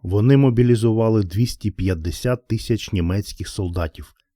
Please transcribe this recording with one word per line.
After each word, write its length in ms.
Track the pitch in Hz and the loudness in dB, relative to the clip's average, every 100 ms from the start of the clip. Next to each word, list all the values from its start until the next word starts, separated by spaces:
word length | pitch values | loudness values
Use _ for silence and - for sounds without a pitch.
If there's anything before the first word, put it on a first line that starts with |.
вони 360 | 90 101 123 139 | -4 2 4 6
мобілізували 880 | 135 117 120 117 117 110 113 110 | 4 4 4 4 2 2 2 2
двісті 480 | 92 98 123 - 104 | 0 -2 -2 -2 -6
п'ятдесят 760 | - 95 82 85 - 123 127 - | -4 -2 -2 -4 -4 -4 -4 -4
тисяч 460 | 110 - 113 - | -4 -2 -4 -2
німецьких 540 | 95 85 98 - - 85 | -2 0 -2 -4 -10 -12
солдатів 680 | - 92 87 82 - - _ _ | -8 -6 -4 -6 -8 -20 _ _